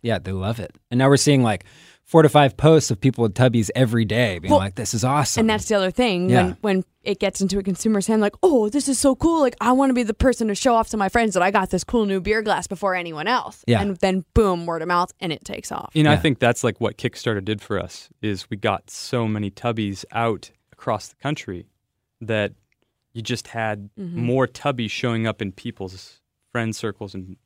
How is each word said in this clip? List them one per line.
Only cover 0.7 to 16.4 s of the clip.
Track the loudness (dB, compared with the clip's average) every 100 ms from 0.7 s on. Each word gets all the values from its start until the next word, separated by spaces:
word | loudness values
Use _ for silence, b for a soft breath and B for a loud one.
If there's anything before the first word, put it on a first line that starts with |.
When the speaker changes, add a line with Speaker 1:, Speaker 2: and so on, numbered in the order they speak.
| -16 _
Speaker 1:
And | 2
now | 6
we're | 6
seeing, | 6 4
like, | 4 0 -6 b b b
four | _ 6
to | 6
five | 6 4 4
posts | 6 6 4
of | 0
people | 0 2
with | -2
Tubbies | 2 2 4 0 0
every | 0 2
day | 0 0 0 -2
being | 2
Speaker 2:
Well, | 2
Speaker 1:
like, | 2 -6
"This | -6
is | -2
awesome." | 0 0 0 0
Speaker 2:
and | 0
that's | 0 0
the |
other | 0 0
thing. | 0 0 0 2
Speaker 1:
Yeah. | 4
Speaker 2:
When, | 2 -2
when | -2 -2 -2 _
it | -8 -2
gets | -4 -2
into | -2 -2
a |
consumer's | -4 -2 0 0 0
hand, | 2
like, | 2 2
"Oh, | 2 2 2
this | -2 -2
is | 2
so | 2
cool. | 2 0 2
Like, | 0 0
I | 0
wanna | 2 4
be | 2
the | -2
person | 0 0 2 -2
to |
show | 0 2
off | 2 0
to | -2
my | 0
friends | 2 2
that | 2
I | 2
got | 2 0
this | -2
cool | 0 0 0
new | 0
beer | 0 -2
glass | 0 -2 -4
before | -4 -2 -2
anyone | -6 -6 -2
else." | -2 -4 -12 -2
Speaker 1:
Yeah. | 0
Speaker 2:
And | 0 -2
then | 0 -2 0
boom, | 2 2 0 -4
word | -6
of | -2
mouth, | 0 -2 _
and | -8
it | -8
takes | -10 -14 -10
off. | -12 -6
Speaker 3:
You | 2
know, | 4
I |
Speaker 1:
Yeah. | 4
Speaker 3:
think | 2 2